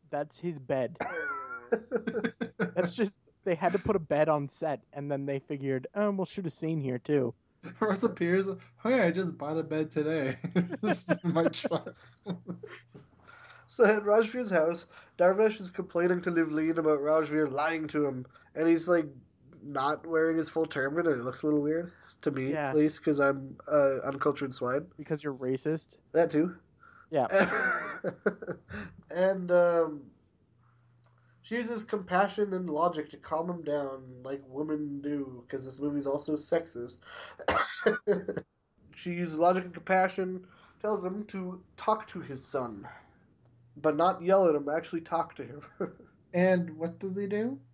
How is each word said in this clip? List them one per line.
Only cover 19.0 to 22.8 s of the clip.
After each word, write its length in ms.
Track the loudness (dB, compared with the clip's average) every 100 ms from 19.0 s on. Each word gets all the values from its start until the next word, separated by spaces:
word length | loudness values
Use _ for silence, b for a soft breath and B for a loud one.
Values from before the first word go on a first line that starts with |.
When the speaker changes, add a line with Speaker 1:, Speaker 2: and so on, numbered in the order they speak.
| 2 -6 -20 _ _ -20
Speaker 2:
not 440 | -8 -2 0 -2 0
wearing 300 | 2 4 2
his 140 | 0
full 160 | -2 -2
turban, 400 | 0 -2 0 0
and 120 | 0
it 60 |
looks 180 | -2 -4
a 40 | 0
little 160 | 2
weird, 280 | 2 -2 -4 -14 b b
to 100 | -4
me 200 | -2 -2
Speaker 1:
Yeah. 160 | -2 0
Speaker 2:
at 80 |
least, 260 | 2